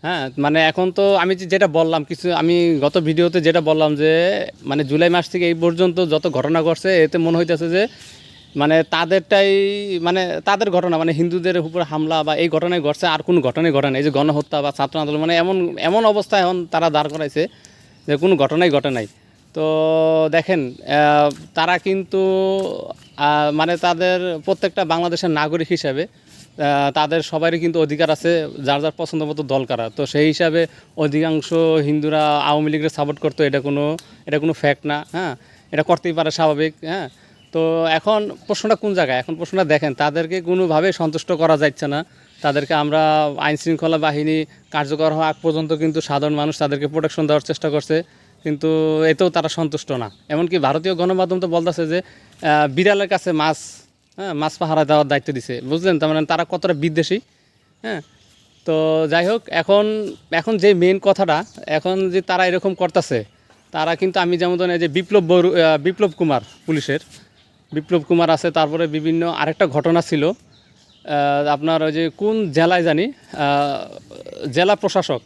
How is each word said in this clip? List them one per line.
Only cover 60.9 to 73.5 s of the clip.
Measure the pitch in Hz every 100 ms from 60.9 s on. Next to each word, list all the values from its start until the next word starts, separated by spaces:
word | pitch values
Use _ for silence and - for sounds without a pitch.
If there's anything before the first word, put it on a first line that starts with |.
| 190
কথাটা, | 196 190 185 151 226 - -
এখন | 156 180 190 190
যে | 180
তারা | 180 180 185
এরকম | 180 196
করতেছে, | 185 180 185 - 123 104 _ _ _ _
তারা | 160 160
কিন্তু, | - 190 190
আমি | 175 175
যেমন | 175 175
ধরেন | 180
এই | 175
যে | 165
বিপ্লব | 147 180 208 165
বড়ু-, | 180 175 180
আহ, | 160 156
বিপ্লব | 147 185 208
কুমার, | 156 165 131 - - -
পুলিশের | 156 139 143 - - _ _ _ _ _
বিপ্লব | 147 156 175
কুমার | 147 170 170
আছে, | 160 175
তারপরে | 160 151 160 165
বিভিন্ন | 156 156 165 170
আরেকটা | 165 151 160 180
ঘটনা | 139 160 170
ছিল, | 165 156 151
আহ, | 240 _ _ _ _ _ _ - 147 143 143 147
আপনার | 143 156 165
ওই | 156
যে | 156 165 -
কোন | 208 220 196
জেলায় | 143 170 180
জানি, | 165 151 208
আহ, | - - - 143